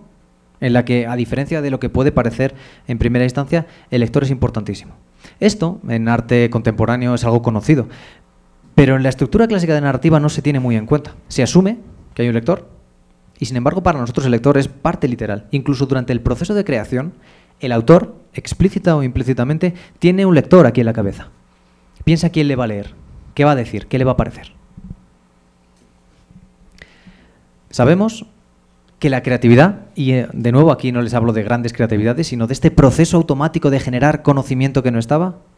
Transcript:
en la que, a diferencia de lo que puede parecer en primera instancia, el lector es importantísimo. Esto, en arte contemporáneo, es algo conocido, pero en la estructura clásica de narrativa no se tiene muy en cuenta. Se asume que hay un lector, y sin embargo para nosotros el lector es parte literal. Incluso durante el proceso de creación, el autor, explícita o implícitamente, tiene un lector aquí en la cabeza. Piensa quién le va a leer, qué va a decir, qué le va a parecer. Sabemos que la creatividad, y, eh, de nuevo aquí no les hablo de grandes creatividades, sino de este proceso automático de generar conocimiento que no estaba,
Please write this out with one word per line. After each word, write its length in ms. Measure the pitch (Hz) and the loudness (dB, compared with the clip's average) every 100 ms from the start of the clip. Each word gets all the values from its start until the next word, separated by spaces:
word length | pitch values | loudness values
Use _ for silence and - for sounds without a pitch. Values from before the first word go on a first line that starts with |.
| - _ _ _ _ - | -20 _ _ _ _ -6
en 140 | 127 | 0
la 120 | 120 120 | 0 2
que, 200 | 120 117 | -2 -2
a 100 | 123 | -6
diferencia 460 | 117 127 139 160 | -4 -6 -4 -6
de 80 | 143 | -4
lo 100 | 131 | -4
que 100 | 120 | -4
puede 220 | 123 143 | 0 0
parecer 440 | 131 117 117 135 - - - - | 0 -2 -2 -4 -4 -20 -18 -8
en 100 | 117 | -2
primera 280 | 117 123 127 | 0 0 0
instancia, 420 | 131 139 170 160 - - | -2 -2 -4 -4 -16 -4
el 80 | 127 | -2
lector 240 | 113 143 | 0 0
es 80 | 135 | -2
importantísimo. 640 | 127 123 113 104 98 - - _ _ - - | -2 -2 -4 -8 -10 -12 -20 _ _ -20 -2
Esto, 400 | 208 208 165 - 127 | -2 0 -4 -6 -6
en 200 | 117 113 | -2 0
arte 420 | 117 117 120 120 | -2 2 2 2
contemporáneo, 640 | 117 113 127 113 123 123 | 0 -2 0 -2 0 -2
es 100 | 120 | -2
algo 200 | 117 117 | 0 0
conocido, 440 | 117 110 127 147 110 - - - _ _ _ _ _ | 0 -2 0 0 0 -12 -20 -20 _ _ _ _ _
pero 220 | - 135 131 | 2 4 4
en 80 | |
la 60 | 131 | 0
estructura 380 | 131 139 214 226 | -2 0 2 2
clásica 280 | 202 165 151 | 2 0 0
de 60 | |
narrativa 380 | 143 - 165 156 | 0 0 2 2
no 100 | 151 | 2
se 120 | - | -2
tiene 180 | 147 139 | -2 -2
muy 160 | 127 113 | 0 -2
en 120 | 110 | 0
cuenta. 260 | 147 - - - | -2 -2 -20 -8
Se 160 | - | -2
asume 340 | 156 180 190 233 - - - - | 2 2 2 -2 -12 -20 -16 -4
que 80 | |
hay 40 | 120 | -2
un 60 | |
lector, 340 | 117 120 196 - - _ _ _ _ _ - | -2 -2 -4 -6 -20 _ _ _ _ _ -12
y 60 | 113 | -6
sin 120 | 123 | -2
embargo 260 | 131 180 | -2 0
para 160 | 180 147 | -2 -2
nosotros 260 | 120 135 131 | -4 -2 0
el 60 | |
lector 260 | 117 139 139 | 0 2 2
es 100 | 135 | -2
parte 400 | - 160 - 135 | -4 -6 -4 -4
literal. 400 | 120 107 101 - | -4 -6 -8 -6
Incluso 340 | 139 147 127 135 | -6 -4 -2 -2
durante 260 | 131 123 | -2 -2
el 100 | 120 | -4
proceso 340 | 120 123 175 208 | -2 -4 -4 -4
de 100 | 196 | -2
creación, 480 | 120 - 127 156 - _ _ _ - | -4 -4 -6 -6 -12 _ _ _ -10
el 120 | 131 | -4
autor, 440 | 117 117 170 - - _ | -2 4 4 4 -14 _
explícita 600 | - - - 190 202 180 151 | -16 -10 -2 0 0 0 0
o 80 | |
implícitamente, 720 | 131 127 127 123 123 160 180 175 - - | 0 -4 -2 -2 -2 -2 -4 -6 -18 0
tiene 260 | 175 185 190 | 2 2 4
un 80 | |
lector 320 | 156 - 180 127 | 4 6 6 6
aquí 160 | 123 | 4
en 40 | 113 | 0
la 80 | |
cabeza. 360 | 113 101 - - _ _ _ _ _ _ - | -2 -4 -6 -16 _ _ _ _ _ _ -4
Piensa 260 | - 160 170 | 0 2 0
quién 180 | 160 147 | 0 0
le 80 | 127 | 0
va 80 | |
a 40 | 117 | -2
leer, 280 | 101 - - - - - - | -6 -10 -16 -20 -20 -12 2
qué 100 | 147 | 2
va 60 | |
a 40 | 135 | 2
decir, 300 | 113 101 - | -2 -8 -4
qué 120 | 131 | 0
le 60 | 127 | 2
va 80 | |
a 40 | 123 | 2
parecer. 360 | 117 - - - _ - - - _ _ _ _ _ _ _ _ _ _ _ _ _ - _ _ _ - - _ - - _ _ _ _ _ | -2 -6 -20 -20 _ -20 -20 -20 _ _ _ _ _ _ _ _ _ _ _ _ _ -20 _ _ _ -20 -20 _ -20 -20 _ _ _ _ _
Sabemos 560 | - 123 180 220 - - _ _ _ _ _ _ - | 0 2 2 0 -4 -20 _ _ _ _ _ _ -4
que 100 | 147 | -2
la 120 | 127 | -2
creatividad, 600 | 127 123 120 120 180 202 - - | -2 0 4 6 6 2 -12 -6
y, 160 | 131 | -2
eh, 140 | 127 117 | -2 -2
de 180 | - 117 | -4 0
nuevo 200 | 131 160 | 4 4
aquí 200 | 131 127 | 2 -2
no 100 | 123 | -2
les 120 | 117 | -2
hablo 180 | 120 117 | 0 0
de 100 | 110 | -2
grandes 280 | 104 120 117 | -2 -4 -4
creatividades, 540 | - 113 104 113 135 160 | -4 -2 0 0 -2 -4
sino 200 | 120 113 | -4 -4
de 60 | |
este 180 | 135 165 | 0 2
proceso 460 | - 180 - 165 170 | 4 4 4 2 2
automático 520 | 160 135 160 160 147 | 0 0 -2 0 0
de 100 | 135 | 0
generar 440 | 131 123 147 147 | -2 0 0 2
conocimiento 580 | - 139 127 127 135 131 | 0 0 0 -2 0 0
que 100 | 127 | 0
no 60 | 117 | -2
estaba, 360 | 117 151 185 175 _ | 0 -2 -2 -6 _